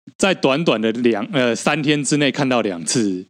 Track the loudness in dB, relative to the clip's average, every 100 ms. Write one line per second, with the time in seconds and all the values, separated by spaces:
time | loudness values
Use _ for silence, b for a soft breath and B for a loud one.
0 | -18 -2 0 2 0 2 0 0 0 2
1 | 2 0 -2 0 0 0 -2 0 0 0
2 | 0 0 0 0 0 0 -2 -4 -4 -2
3 | 0 -4 -6